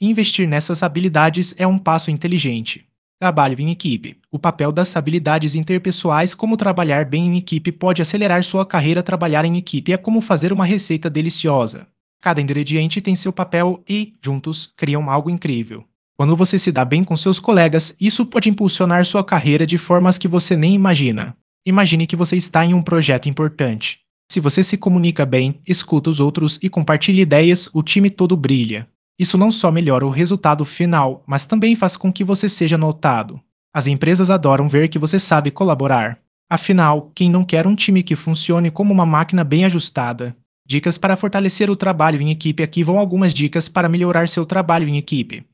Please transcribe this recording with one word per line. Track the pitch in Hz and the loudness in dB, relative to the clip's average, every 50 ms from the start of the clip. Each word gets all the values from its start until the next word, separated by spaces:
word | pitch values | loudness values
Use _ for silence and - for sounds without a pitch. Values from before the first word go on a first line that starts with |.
investir | 196 214 226 226 208 - - - 185 | -2 0 0 0 0 -2 -2 -2 -2
nessas | 160 147 147 151 - 170 - 185 | 0 0 -2 -2 -4 -4 -4 -4
habilidades | 170 147 170 185 185 156 151 156 165 160 180 180 - - - | -4 -2 -2 -2 0 2 2 2 2 2 -2 -4 -4 -4 -2
é | 185 | 0
um | 185 190 | 0 0
passo | 190 190 160 160 160 - 170 | 0 0 0 -2 0 -2 -4
inteligente. | 151 147 - 175 185 165 139 131 117 113 110 - - - _ _ _ _ _ _ _ _ | -4 -4 -2 -2 -2 -2 -2 -2 -4 -4 -6 -8 -10 -12 _ _ _ _ _ _ _ _
Trabalho | 185 180 165 151 139 135 127 127 | -4 -2 0 2 0 0 0 -2
em | 147 160 | -4 -4
equipe. | 170 175 - 151 117 92 - - - _ _ _ | -4 -4 -4 -4 -4 -4 -6 -12 -18 _ _ _
O | - 139 | -8 -4
papel | - 170 160 - 143 147 | -2 -2 -2 0 -2 -2
das | 151 175 185 180 - | 0 -2 -2 -2 -4
habilidades | 170 139 156 165 175 147 151 156 160 156 147 139 | -4 -2 -2 -2 -2 0 0 0 0 -2 -2 -2
interpessoais. | 160 156 180 185 180 180 190 180 - - 170 147 156 175 180 - | -4 -2 -2 -4 -2 -2 -4 -4 -2 -2 0 0 0 0 -2 -2
Como | - 226 214 226 | -4 -2 -2 -2
trabalhar | 208 208 196 175 180 175 151 143 147 151 | 0 0 0 0 0 0 0 0 0 0
bem | 131 143 160 175 | -2 -2 0 0
em | 175 175 | 0 0
equipe | 180 180 - 165 151 156 180 | -2 -2 -4 -4 -4 -4 -6
pode | 170 - 185 185 175 175 | -6 -2 -2 0 0 0
acelerar | 160 - - 208 208 196 175 180 175 | -2 -2 -2 -2 0 0 0 0 0
sua | - - 190 190 | 0 -2 -2 -2
carreira. | 190 - 160 139 156 165 180 | -2 0 0 0 0 0 0
Trabalhar | 175 - 185 165 180 165 147 151 160 | -2 -2 -4 -2 -2 0 0 0 0
em | 170 170 | 0 -2
equipe | 175 175 - - 139 - 175 | -2 -4 -4 -6 -4 -2 -2
é | 185 | -2
como | 185 190 220 226 226 | -2 0 0 0 0
fazer | 220 - 185 147 160 185 | 2 0 0 0 0 0
uma | 196 196 185 | 0 0 2
receita | 175 214 190 - - 160 156 160 165 | 2 0 0 -2 -2 -4 -4 -4 -4
deliciosa. | 143 151 160 170 - - - 156 143 131 117 110 - - - - _ _ _ _ _ _ | -2 -2 -2 -2 -4 -2 -2 0 0 0 0 -2 -6 -12 -18 -20 _ _ _ _ _ _
Cada | - 180 165 147 | -4 -2 -2 -2
ingrediente | 143 139 139 147 143 139 156 160 156 160 - 208 | -2 -2 -2 -4 -2 -2 -2 -2 -2 -2 -4 -4
tem | 196 196 185 | -2 -2 -2
seu | 180 - 196 | -2 -2 -4
papel | 185 - 180 180 - 170 175 180 180 180 _ - | -6 -6 -4 -2 -2 0 0 0 -2 -4 _ -6
e, | 202 208 214 214 - _ - | -6 -4 -6 -8 -12 _ -6
juntos, | 139 139 135 - 156 160 - - - _ | -6 -6 -6 -6 -8 -8 -8 -10 -14 _
criam | - 160 143 143 147 151 139 | -6 -4 -2 -2 -2 -2 -2
algo | 135 147 143 170 | -2 -2 -2 -2
incrível. | 175 170 - 147 131 117 113 226 110 113 - _ _ _ _ _ _ | -4 -4 -4 -4 -2 -4 -4 -6 -10 -16 -18 _ _ _ _ _ _
Quando | - 143 147 170 | 0 0 2 4
você | 165 185 - 202 185 | 4 2 2 2 0
se | - 185 | 0 0
dá | 143 127 127 | 0 0 0
bem | 123 147 170 190 | 2 0 0 0
com | - 170 | 0 -2
seus | 156 - 190 185 - | -2 0 0 0 0
colegas, | - 233 214 175 165 160 151 160 160 - - - | 0 2 4 4 4 4 2 0 0 -2 -4 -2
isso | 190 214 - - 233 | -2 0 0 0 -2
pode | - - 240 - 220 | -2 -2 0 2 2
impulsionar | 202 - 208 180 - - 185 175 175 180 180 | 2 2 0 0 0 0 0 2 2 2 2
sua | 180 - 202 | 2 0 -2
carreira | 190 - 190 156 127 147 147 156 165 | 0 0 0 0 2 2 2 2 2
de | 156 175 165 | 0 -2 -2
formas | - - 175 180 180 180 180 180 | 0 2 2 4 4 4 2 2
que | - | 0
você | 175 175 175 - - 180 | 0 0 0 0 2 2
nem | 156 156 175 202 | 2 4 4 4
imagina. | 196 190 190 170 139 139 120 107 107 - - - - _ _ _ _ _ | 4 4 4 2 2 2 0 -2 -4 -6 -10 -12 -16 _ _ _ _ _
Imagine | 185 185 202 196 160 165 160 165 | 0 2 4 4 4 2 0 0
que | - 180 | 0 0
você | 170 175 - 180 | -2 0 0 0
está | 180 175 - - 160 165 | -2 -2 0 0 2 2
em | 170 180 | 4 2
um | 175 | 2
projeto | 165 - 170 165 147 143 131 - - 147 | 2 2 0 2 2 2 0 0 -2 -4
importante. | 139 151 156 151 151 - 143 120 110 107 - - - - _ _ _ _ _ - | -2 -2 -2 -2 -2 -2 -4 -4 -4 -4 -8 -10 -10 -12 _ _ _ _ _ -6
Se | - 180 | -4 -2
você | 147 143 - 190 185 | 0 0 2 2 0
se | - 208 | 0 -2
comunica | 196 - 190 180 180 170 170 160 - 143 | -2 0 2 2 2 2 0 0 0 0
bem, | 131 131 127 131 135 143 - _ - | 0 0 0 0 0 -4 -6 _ -4
escuta | 175 - - - 160 147 147 160 | -4 -4 -2 -2 -2 0 0 0
os | 160 143 | 0 0
outros | 139 147 147 165 156 151 - - | 0 0 0 0 -2 -2 -2 -4
e | - 185 | -6 -4
compartilha | - 175 151 160 156 147 - 202 190 190 | -2 -2 0 0 0 0 2 2 2 2
ideias, | 190 147 143 151 165 175 180 175 - - | 4 4 4 4 6 4 4 2 0 -2
o | - 156 | -2 -4
time | 151 - - 196 196 196 | -2 0 2 2 2 2
todo | 196 - 185 170 185 | 2 0 0 0 2
brilha. | 160 131 139 139 127 117 110 107 107 120 - _ _ _ _ _ | 0 2 2 0 0 0 -2 -6 -8 -10 -14 _ _ _ _ _
Isso | - 185 - - 180 | -4 -2 0 2 2
não | 202 226 | 4 2
só | 220 - - 170 | 2 2 2 2
melhora | 160 170 175 143 131 127 139 | 2 2 2 2 2 2 0
o | 139 | 0
resultado | 131 147 175 170 202 190 - 151 151 147 147 | 0 0 0 0 0 0 2 0 0 0 -2
final, | - - - 175 175 170 151 139 131 135 - _ | -4 -4 -2 0 2 2 2 2 0 -2 -6 _
mas | 143 139 139 - | -4 -4 -4 -2
também | - 220 214 208 226 233 | -2 0 2 2 2 2
faz | 226 196 180 - | 2 0 -2 -2
com | - - 190 | -2 -2 -2
que | 185 - 196 | -2 -2 -2
você | 185 196 190 214 196 | -2 0 0 0 -2
seja | - - 170 156 165 | 0 0 0 2 2
notado. | 156 156 156 151 156 - 143 123 110 107 107 - - - _ _ _ _ _ | 2 2 0 0 0 0 0 0 0 -2 -6 -12 -18 -20 _ _ _ _ _
As | - 151 123 | -6 -4 -2
empresas | 139 139 135 - 160 185 180 190 180 | 0 -2 0 2 2 2 4 4 2
adoram | 190 180 143 139 135 135 143 147 | 2 2 4 4 4 4 2 2
ver | 139 147 160 160 | 2 2 2 2
que | - 156 | 0 -2
você | 151 156 196 190 | -2 0 0 0
sabe | - - 165 151 143 143 | 0 2 2 2 2 0
colaborar. | - - 196 180 147 131 139 135 127 117 107 113 120 - _ _ _ _ _ - | -2 0 0 0 0 0 0 0 0 0 0 -4 -6 -10 _ _ _ _ _ -6
Afinal, | 170 160 - - 190 180 160 151 151 151 151 - _ | -4 -2 0 2 2 4 4 4 2 0 -2 -6 _
quem | - 180 175 | 0 2 2
não | 175 180 180 | 2 2 2
quer | 180 170 160 165 190 | 0 0 0 2 2
um | 208 | 0
time | 196 - 202 190 185 | 0 2 2 2 2
que | 180 - 156 | 2 0 -4
funcione | 156 - 160 160 156 - - 170 175 170 165 | -4 -2 -2 -4 -2 -2 0 0 0 0 0
como | 160 - 202 202 | 0 0 0 2
uma | 196 185 170 | 2 2 2
máquina | 160 156 151 165 156 185 180 165 | 2 2 0 0 0 0 0 0
bem | 135 151 165 185 | 2 2 2 2
ajustada? | 190 175 160 - - - 139 123 120 120 117 123 120 120 _ _ _ _ _ _ - | 2 2 0 -4 -4 -4 -4 -4 -4 -6 -6 -8 -10 -12 _ _ _ _ _ _ -4
Dicas | 139 147 - 175 170 - | -4 -2 -2 -2 -2 -2
para | - 196 190 | -2 -2 0
fortalecer | - 220 196 202 196 196 190 - - 208 196 | -2 -2 -2 -2 -2 -2 -2 0 0 0 0
o | 196 | 0
trabalho | 190 190 190 180 156 156 160 156 139 | 0 -2 -2 0 2 0 0 0 0
em | 147 156 | 0 -2
equipe. | 156 156 160 156 147 160 | -2 -2 -2 -4 -2 -2
Aqui | 160 156 - 175 | -4 -2 -2 -2
vão | 165 165 185 202 | 0 2 2 0
algumas | 208 180 180 190 190 175 | 0 0 0 0 0 0
dicas | 143 135 147 143 - 165 160 - | 0 0 -2 -2 -2 -4 -4 -2
para | - 190 175 165 | -2 -2 0 0
melhorar | 170 180 175 175 170 165 170 165 | 0 0 0 0 0 0 0 0
seu | - 175 160 | -2 -4 -4
trabalho | 160 185 190 175 165 165 170 160 147 | -2 -2 -2 0 0 0 0 0 -2
em | 147 | -2
equipe. | 143 143 - 156 131 113 - - 113 - _ | -4 -4 -4 -4 -4 -4 -6 -10 -16 -16 _